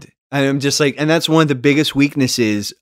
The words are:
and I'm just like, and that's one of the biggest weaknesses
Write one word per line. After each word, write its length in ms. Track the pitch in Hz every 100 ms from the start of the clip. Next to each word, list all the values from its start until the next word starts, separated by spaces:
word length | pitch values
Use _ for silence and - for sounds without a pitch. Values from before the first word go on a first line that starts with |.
| - _ _
and 160 | 139 139
I'm 140 | 139
just 180 | 139 -
like, 160 | 143 131
and 120 | 151
that's 180 | 165 156
one 140 | 160
of 60 | 156
the 60 |
biggest 420 | 135 143 143 147 139
weaknesses 760 | 143 143 127 - 113 104 101 -